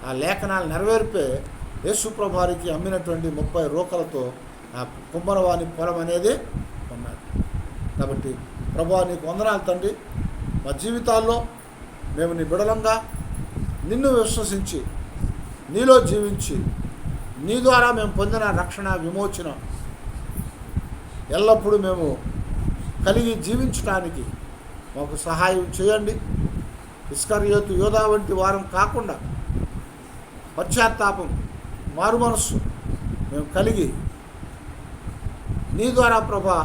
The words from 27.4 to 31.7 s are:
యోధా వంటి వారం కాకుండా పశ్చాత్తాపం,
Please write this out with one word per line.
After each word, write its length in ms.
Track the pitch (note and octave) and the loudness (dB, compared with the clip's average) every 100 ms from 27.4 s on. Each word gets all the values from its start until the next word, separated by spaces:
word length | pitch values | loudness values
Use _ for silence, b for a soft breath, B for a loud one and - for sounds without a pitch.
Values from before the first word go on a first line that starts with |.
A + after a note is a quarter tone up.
| G3+ G3+ G3+ F#3 | 6 4 4 4
యోధా 220 | G#3 G#3+ G#3+ | 6 6 6
వంటి 220 | G#3+ G3 F#3+ | 4 2 2
వారం 220 | F#3+ G3 F#3+ F#3 | 4 2 0 2
కాకుండా 400 | G#3+ B3 G#3 C#3 - - - - - - - - - - - - - - | 2 2 -2 -6 -6 -6 -2 -2 -2 -6 -10 -16 -16 -16 -16 -16 -10 -6
పశ్చాత్తాపం, 720 | F#3 B3 A3+ A3 G3+ F#3+ D#3+ C3 - - - | 0 4 4 4 0 0 -4 -4 -4 -10 -12